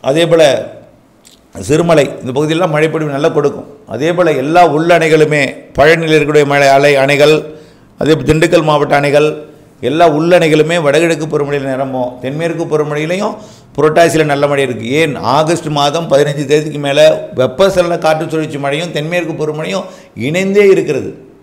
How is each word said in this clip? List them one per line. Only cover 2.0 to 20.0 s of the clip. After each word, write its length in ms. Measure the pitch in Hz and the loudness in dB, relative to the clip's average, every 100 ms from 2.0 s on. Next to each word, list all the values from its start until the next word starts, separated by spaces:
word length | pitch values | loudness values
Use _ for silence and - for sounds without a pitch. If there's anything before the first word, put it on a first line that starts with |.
| 135 - | 2 -4
இந்த 100 | 131 131 | -8 -4
பகுதியெல்லாம் 360 | 151 160 180 | -2 -2 -2
மழைப்பொழிவு 400 | 151 160 156 151 139 | 0 0 -2 -4 -2
நல்லா 120 | 160 160 | -2 0
கொடுக்கும். 320 | 143 98 - - - | -2 -4 -16 -20 -14
அதே 140 | 104 156 175 | -6 -2 0
போல் 220 | 170 143 | 0 0
எல்லா 200 | 135 170 175 143 | 0 4 4 2
உள்ளணைகளுமே, 640 | 170 170 160 156 151 147 131 - - - | 2 2 4 2 2 2 -2 -6 -12 2
பழனியில் 380 | 147 165 160 156 | 4 4 2 2
இருக்கக்கூடிய 300 | 147 151 143 | 4 2 2
மழை 380 | 143 139 135 147 139 | 2 4 4 4 2
அணைகள், 320 | 135 143 147 156 - - - - _ _ | 2 4 4 2 -2 -16 -20 -20 _ _
அதே 120 | 139 | 0
போல் 140 | 151 131 | 0 2
திண்டுக்கல் 360 | 156 170 170 156 | 0 2 2 2
மாவட்ட 240 | 151 147 143 | 0 2 0
அணைகள், 280 | 143 143 147 - - - - _ 120 | 2 2 2 -2 -14 -20 -20 _ -4
எல்லா 180 | 151 170 151 | 2 2 2
உள்ளணைகளுமே 580 | 165 175 165 151 156 175 147 | 2 2 4 2 2 0 0
வடகிழக்கு 400 | 143 170 160 156 | 2 0 -2 -4
பருவமழையில் 380 | 147 143 143 135 | -4 -2 -4 -4
நிரம்பும். 380 | 131 135 131 123 - | -6 -6 -4 -6 -8
தென்மேற்கு 420 | 131 147 165 156 160 | -10 -6 -6 -4 -4
பருவமழையிலையும் 600 | 151 147 147 156 185 208 - - - - - | -2 -2 -4 -4 -4 -4 -8 -18 -20 -14 -2
புரட்டாசியில் 540 | 151 165 170 151 156 | 0 4 2 2 0
நல்ல 120 | 143 147 | 0 0
மழை 120 | 143 139 | 0 -2
இருக்குது. 260 | 117 113 143 | -4 -4 -2
ஏன், 140 | 160 117 98 139 | -2 -2 -2 0
ஆகஸ்ட் 300 | 156 170 160 147 | 0 -2 -4 -2
மாதம் 280 | 143 151 170 | -2 -2 0
பதினஞ்சு 320 | 139 147 147 135 | 0 0 -2 -2
தேதிக்கு 300 | 151 151 147 143 | -2 -2 -6 -4
மேலே 180 | 139 156 - - - | 4 4 2 -6 -4
வெப்பசலன 580 | 127 - 190 185 175 170 | -4 2 0 2 -2 0
காற்று 220 | 156 156 160 | -2 -2 -4
சுழற்சி 280 | 160 151 135 | -6 -6 -6
மழையும் 280 | 139 147 175 151 | -6 -4 -6 -6
தென்மேற்கு 380 | 151 175 160 143 | -4 -4 -6 -6
பருவமழையும் 460 | 151 151 165 190 190 - | -6 -6 -6 -8 -8 -18